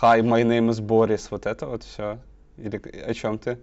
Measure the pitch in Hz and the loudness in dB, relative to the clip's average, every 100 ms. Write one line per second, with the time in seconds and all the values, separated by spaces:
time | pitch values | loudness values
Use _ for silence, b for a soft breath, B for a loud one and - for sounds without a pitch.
0 | 117 113 117 117 117 117 113 110 107 110 | 6 6 4 2 4 4 2 0 2 2
1 | 110 107 - 101 104 113 143 117 - - | 4 0 -4 -8 -6 -6 -8 -10 -12 -10
2 | 104 110 - - _ - 107 101 - - | -10 -10 -16 -20 _ -14 -10 -10 -12 -14
3 | 82 113 113 110 123 123 | -8 -6 -4 -6 -6 -8